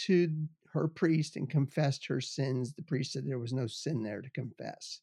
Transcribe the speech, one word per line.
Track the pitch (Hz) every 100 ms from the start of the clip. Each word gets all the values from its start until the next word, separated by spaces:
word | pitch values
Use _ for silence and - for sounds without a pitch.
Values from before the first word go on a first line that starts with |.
| -
to | 180 175 156 156 - _
her | 151 156
priest | 160 165 160 147 151
and | 147
confessed | 151 135 - 143 131 -
her | 139
sins, | - - 135 127 123
the | 147
priest | 160 143 143
said | 135 139
there | 131
was | 117
no | 131 117
sin | - 143 160
there | 107 101
to | 135
confess, | - 113 - 107 - - -